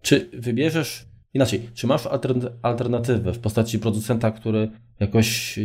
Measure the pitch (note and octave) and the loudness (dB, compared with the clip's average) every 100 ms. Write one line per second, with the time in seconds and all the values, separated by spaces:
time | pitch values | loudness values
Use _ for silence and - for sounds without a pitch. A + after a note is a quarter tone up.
0 | - C#3+ - - A#2+ A#2 D#3 D#3+ D3 - | 4 2 2 -8 -4 0 0 0 -4 -8
1 | - - _ C3+ B2+ - - - A#2+ C#3+ | -16 -20 _ 0 2 0 -6 -6 0 0
2 | - C#3 C3 B2+ B2 - A#2 A#2+ A#2+ A#2+ | 0 -4 0 -2 -2 -4 -2 -2 0 -2
3 | A#2 A#2+ A#2 A2 G#2+ A2+ A2+ A2 A2+ A2 | 2 0 0 -2 -2 0 0 0 0 -2
4 | G#2+ A#2 A2+ A2 A2+ A2 G#2+ - - - | 0 0 0 -2 -2 0 0 -4 -20 -4
5 | G2+ A#2 A2 - - - | 2 4 4 2 -4 -4